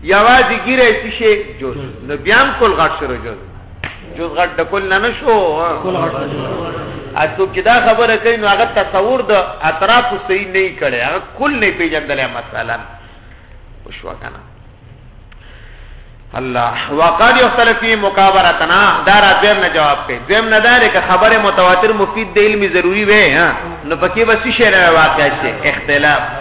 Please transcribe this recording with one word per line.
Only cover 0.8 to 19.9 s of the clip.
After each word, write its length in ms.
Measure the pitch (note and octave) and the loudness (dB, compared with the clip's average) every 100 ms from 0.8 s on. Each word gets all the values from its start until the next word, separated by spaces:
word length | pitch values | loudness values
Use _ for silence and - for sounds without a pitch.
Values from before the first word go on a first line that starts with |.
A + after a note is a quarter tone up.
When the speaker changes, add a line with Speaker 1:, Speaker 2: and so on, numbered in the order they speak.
Speaker 1:
یې 120 | A#3+ G#3+ | 2 2
څه 80 | A3+ G#3+ | -6 -2
شی؟ 160 | A3 G#3 - - | 2 2 -2 -10
جز. 180 | C3 B2 C3+ - B2+ | -10 -10 -12 -14 -10
نو 100 | C#3+ | -6
بیا 200 | F3 A#3 | 0 2
هم 100 | C4+ - | 2 0
کل 120 | A3+ D#3 | 0 2
غټ 120 | D#3+ - | -2 -2
شروع 180 | C#3+ A#2+ A#2 | -6 -8 -10
جز. 140 | G2+ F#2+ - - - - - - - | -14 -16 -20 -20 -14 -14 -14 -16 -10
جز 140 | E3 D3+ | -6 -2
غټ 120 | F3 - | -2 -2
د 40 | E3 | -4
کل 120 | G3+ F#3+ | -4 -2
نه 80 | F#3+ | -2
نه 140 | A#3 A#3 | -2 -4
شو. 160 | C#4+ A3 F3 D#3 E3+ D3 | 0 2 2 -2 -2 -4
Speaker 2:
کل 120 | F#3 F3+ | -4 -4
غټ 180 | E3 C3+ D3 | -4 -6 -8
شو. 140 | D3 C3+ - E3+ - - - - - | -8 -8 -8 -8 -10 -12 -14 -8 -4
Speaker 1:
ا، 80 | D#3 F#3 | -2 -2
څوک 120 | F#3+ F#3 | -2 0
چې 40 | |
دا 160 | G3 A#3+ A#3+ | 2 4 4
خبره 280 | A3 A#3 A3 | 2 2 2
کوي، 220 | A3+ A#3 | 0 0
نو 100 | G#3 | 0
هغه 180 | G3+ A#3 G#3 | 2 2 0
تصور 460 | F#3+ F#3+ G#3 C4 | 0 -2 0 -2
د 100 | G#3 G3+ F3+ - | 2 0 0 -4
اطرافو 540 | D#3 E3 G3 A#3+ B3 G3 - | -4 0 2 2 2 -6 -4
صحیح 200 | F#3+ F#3+ | -4 -2
نه 120 | F#3+ | -2
یې 120 | F#3+ C3 | -2 -2
کړی، 180 | C#3+ B2 B2+ | -4 -2 -4
هغه 140 | F3+ - - | -6 -10 -4
کل 120 | C#4+ C4+ | -4 0
نه 60 | G#3 | -2
یې 80 | F3 | -2
پېژندلی 480 | E3 D#3 C#3 C#3 B2+ A#2+ | -4 -4 -4 -4 -4 -6
مثلا. 400 | A#2 A#2 A2+ A#2 - - - - - - - - - - - | -10 -10 -6 -8 -10 -20 -20 -20 -20 -20 -20 -20 -20 -20 -20
وشوه 280 | - F2 D#2 | -16 -14 -14
که 80 | B1 - | -16 -16
نه؟ 60 | - - - - - - - - - - - - - - - - - - - | -20 -20 -20 -20 -20 -20 -20 -20 -20 -20 -20 -20 -20 -20 -20 -20 -20 -20 -14
الله. 380 | - C3 B2 A#2+ A#2 - | -10 -6 -2 -2 -4 -6
وقد 460 | C#3+ E3+ - A#3 B3 | 0 2 4 4 4
يختلف 420 | A#3+ A#3+ A#3 A3 | 2 4 2 2
فيه 160 | A3+ A3 | -2 0
مكابرتنا. 840 | G3 G3 G3 F#3+ F3 D#3+ D#3+ F#3+ G3+ D#3+ F#3 | 0 2 4 4 2 0 0 2 4 2 4
دا 140 | G3+ | 4
را 120 | G3+ - | 4 4
دویم 180 | G#3 G3+ | 2 2
نه 100 | F3+ | 0
جواب 280 | E3 D3 | 0 0